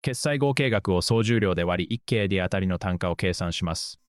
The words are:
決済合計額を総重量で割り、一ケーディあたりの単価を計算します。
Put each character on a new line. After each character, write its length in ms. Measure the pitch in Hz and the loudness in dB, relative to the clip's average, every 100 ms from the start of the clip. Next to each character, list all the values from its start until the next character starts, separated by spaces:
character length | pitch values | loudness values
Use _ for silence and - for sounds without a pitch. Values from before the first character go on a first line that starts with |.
決 200 | - 123 | -4 -4
済 160 | 151 147 | -2 0
合 160 | 139 | 2
計 160 | 131 135 | 2 2
額 240 | 107 98 | 2 2
を 80 | 90 | 2
総 220 | - 113 | 4 2
重 160 | 110 117 | 4 2
量 140 | 101 | 2
で 100 | 87 | 2
割 240 | 87 90 87 | 0 0 -2
り、 80 | 117 | -4
一 60 | - | -2
ケ 200 | 117 101 | 0 2
ー 20 | |
デ 100 | 95 | 0
ィ 60 | |
あ 40 | 90 | 0
た 120 | 98 | 0
り 80 | 95 | 0
の 120 | 90 | -2
単 180 | 95 87 | -2 -2
価 140 | 90 | -2
を 40 | 85 | -2
計 180 | 95 | -2
算 180 | 87 87 | -2 -4
し 140 | - 87 | -4 -4
ま 100 | 82 | -4
す。 240 | - - | -8 -14